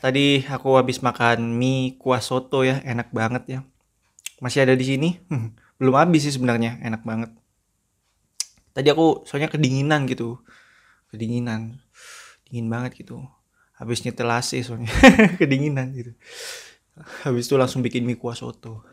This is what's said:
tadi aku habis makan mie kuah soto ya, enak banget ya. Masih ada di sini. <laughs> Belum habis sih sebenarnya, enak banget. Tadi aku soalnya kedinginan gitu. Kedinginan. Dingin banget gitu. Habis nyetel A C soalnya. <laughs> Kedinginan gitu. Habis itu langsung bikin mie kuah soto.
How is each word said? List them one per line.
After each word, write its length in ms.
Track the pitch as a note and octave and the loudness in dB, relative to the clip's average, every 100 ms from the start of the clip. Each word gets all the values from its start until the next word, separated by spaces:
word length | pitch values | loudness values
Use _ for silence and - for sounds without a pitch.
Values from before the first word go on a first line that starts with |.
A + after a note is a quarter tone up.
tadi 400 | C3 C3+ C#3+ C#3 C3 | -2 2 2 2 0
aku 320 | C3 C3+ C3 | -4 2 4
habis 240 | B2+ B2 | 4 0
makan 560 | B2+ - A#2+ A#2 A#2 A#2 | -2 0 2 2 0 -2
mie 400 | B2+ C3 B2+ - | 0 0 -2 -4
kuah 240 | C3 B2 | -2 -2
soto 400 | - B2+ C3 C#3 | -2 -4 -2 0
ya, 160 | C3 C3+ C3+ | 0 0 -4
enak 240 | A#2+ A2+ | -6 -6
banget 320 | A#2 A2+ B2 | -4 -4 -4
ya. 160 | - C3 - _ _ _ _ _ - - | -8 -12 -12 _ _ _ _ _ -20 -10
Masih 240 | B2 C#3+ | -4 2
ada 80 | C3 | 4
di 160 | C3 C3 | 4 2
sini. 320 | C3+ D#3+ F3 - C#3 A2+ | 0 -2 -2 -6 -6 -6
<laughs> 300 | - _ - | -12 _ -2
Belum 160 | C3 | 2
habis 320 | C3+ E3+ D#3+ | 4 4 4
sih 80 | D3 | 2
sebenarnya, 480 | C3+ B2 A#2 A#2 A#2 | 0 0 0 0 -4
enak 240 | A#2+ A2 | -6 -6
banget. 320 | A2+ A2 A2+ - _ _ _ _ _ _ _ _ _ - - _ _ | -6 -8 -8 -12 _ _ _ _ _ _ _ _ _ -14 -14 _ _
Tadi 160 | - C#3 | -2 2
aku 400 | D3 D#3+ - - | 4 4 2 -2
soalnya 240 | C#3+ D#3 | -4 -2
kedinginan 560 | D3+ C3+ C3+ C#3+ D3+ C3 | 0 0 2 2 0 0
gitu. 320 | B2+ A#2 B2 _ _ _ _ _ _ _ | -4 -6 -10 _ _ _ _ _ _ _
Kedinginan. 720 | G#2+ A2+ A#2+ A#2+ A2 A2+ C3 _ _ - - - _ _ | -8 -4 -4 -4 -6 -8 -14 _ _ -20 -20 -20 _ _
Dingin 160 | A#2+ A2+ | -8 -6
banget 320 | A#2 B2 - | -6 -6 -10
gitu. 240 | - B2 C3+ _ _ _ _ - | -18 -18 -18 _ _ _ _ -14
Habis 240 | A2+ A#2+ | -8 -6
nyetel 240 | B2 A2+ A#2+ | -6 -4 -2
A 160 | A#2 | -2
C 160 | - C3 A#2+ | -2 -6 -6
soalnya. 240 | A#2 A2+ - B3+ B3+ | -8 -4 6 8 10
<laughs> 240 | G3+ F3 | 6 4
Kedinginan 540 | F#3+ C3+ D3+ C#3 C3 | 0 2 0 -2 -4
gitu. 240 | C3+ A#2+ A2+ - - - - - _ _ - - - | -8 -14 -18 -20 -18 -16 -16 -18 _ _ -20 -20 -8
Habis 240 | D3 B2 A#2+ | -4 -2 2
itu 80 | |
langsung 240 | C#3 B2+ C3 | 2 2 0
bikin 240 | A#2+ B2 | -4 -2
mie 160 | A#2+ A#2 | -4 -4
kuah 160 | A#2+ | -8
soto. 480 | A#2 A#2+ - A#2 A2 - | -10 -12 -14 -16 -18 -20